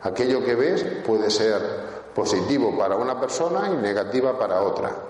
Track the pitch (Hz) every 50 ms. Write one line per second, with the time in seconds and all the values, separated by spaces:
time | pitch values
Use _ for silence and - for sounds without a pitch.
0 | - 98 92 - 123 120 135 127 120 123 120 117 131 160 190 - - - - -
1 | - - 110 107 107 104 - 104 107 110 107 98 87 85 - - - - - -
2 | - - - - 101 104 104 95 92 - 139 139 120 107 92 92 101 95 98 101
3 | 123 127 131 123 135 131 - 139 165 170 175 185 202 202 190 147 107 101 101 104
4 | 101 98 110 127 127 131 123 110 113 101 92 92 98 95 - - - - - -
5 | - -